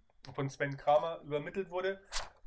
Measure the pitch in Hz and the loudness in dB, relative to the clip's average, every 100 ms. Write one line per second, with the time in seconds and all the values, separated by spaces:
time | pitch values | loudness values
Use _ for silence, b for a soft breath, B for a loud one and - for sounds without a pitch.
0 | - - - - 135 - 143 139 - 151 | -16 -20 -10 -2 -2 0 -2 0 6 6
1 | 165 165 156 147 156 196 180 175 185 196 | 6 -4 -4 -4 -2 -4 -4 0 0 -2
2 | - B B B | -4 B B B